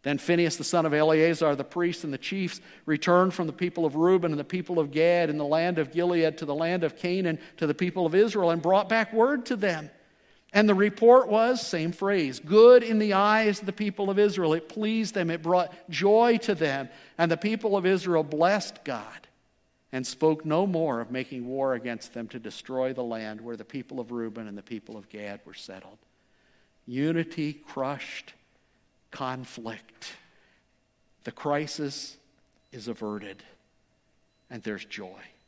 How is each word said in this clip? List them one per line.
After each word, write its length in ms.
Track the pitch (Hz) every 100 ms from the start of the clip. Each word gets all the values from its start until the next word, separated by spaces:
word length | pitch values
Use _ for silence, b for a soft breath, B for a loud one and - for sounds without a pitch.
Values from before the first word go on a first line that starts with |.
Then 160 | 143 143
Phinehas, 380 | - 170 170 -
the 60 |
son 220 | - 175
of 80 | 160
Eleazar, 600 | 147 156 156 160 160 160
the 80 | 139
priest, 400 | 139 175 175 170
and 100 | 156
the 60 | 135
chiefs 420 | - 190 180 - B B
returned 480 | - 151 180 175 185
from 140 | 180 160
the 60 |
people 340 | - 180 175 160
of 80 |
Reuben 340 | 147 175 190 170
and 100 | 147
the 40 |
people 340 | 143 185 175 170
of 140 | 143
Gad 400 | 143 170 175 165
in 80 | 151
the 40 |
land 360 | 147 160 170 175
of 120 | 135
Gilead 460 | 160 175 170 160 151
to 80 |
the 80 | 147
land 300 | 143 165 180
of 120 | 160
Canaan 440 | - 180 185 180 156 B -
to 80 |
the 80 | 156
people 320 | 147 180 185
of 80 | 170
Israel 380 | 180 220 208 170
and 100 | 170
brought 260 | 170 190 196
back 260 | 226 220
word 340 | 220 247 285 240
to 80 |
them. 340 | 233 196 160 151 _ b b b b b
And 160 | 202 214
the 60 |
report 520 | 190 208 202 233 254 247
was, 380 | 214 233 254
same 260 | - 170 160
phrase, 480 | 180 196 202 143 127
"Good 420 | 151 208 233 247
in 180 | 226 220
the 120 | 214
eyes 480 | 190 202 214 214 196
of 60 |
the 80 | 196
people 360 | 190 208 190 202
of 80 | 196
Israel." 360 | 208 185 165
It 160 | 165 160
pleased 440 | 214 214 226 214
them. 160 | 202 165
It 120 | 165
brought 320 | 160 180 170 B -
joy 480 | 147 196 214 240 233
to 120 | 233
them. 320 | 175 156 139 127 B B -
And 120 | 170
the 60 |
people 400 | 160 208 220 226
of 100 | 196
Israel 380 | 180 190 180 165
blessed 640 | 151 151 170 202 - -
God 420 | 147 120 110 - - _ _ _ _ _ _
and 160 | 131 127
spoke 380 | - 156 156
no 200 | 160 156
more 360 | 196 170 160 117
of 100 | 113
making 340 | 127 131 131
war 280 | 120 135 135
against 400 | 123 123 117 -
them 160 | 120 113
to 100 | 120
destroy 540 | 110 - - 131 131
the 100 | 131
land 380 | 120 113 107 107
where 160 | 117 113
the 80 |
people 340 | 107 139 120 131
of 140 | 117
Reuben 340 | 120 113 113 110
and 100 | 101
the 60 |
people 320 | - 110 -
of 140 | 110 95
Gad 320 | 104 104 101
were 80 | -
settled. 440 | 98 - 95 95 107 _ _ _ _ _ _ _ _
Unity 680 | - 123 151 165 165 - 151
crushed 800 | 147 - - 131 143 - - - _ _ _ _ _ _ _ _
conflict. 1000 | - 131 131 123 - 113 107 _ _ - - b b b b b b _ _ _ _
The 80 | -
crisis 840 | - 151 143 151 - 143 139 - - _ _ _ _ _
is 160 | 127 107
averted, 560 | 110 107 104 101 98 - _ _ _ _ _ _ _ _ _ _
and 140 | 120
there's 220 | 110 101
joy. 360 | - - 92 95 - _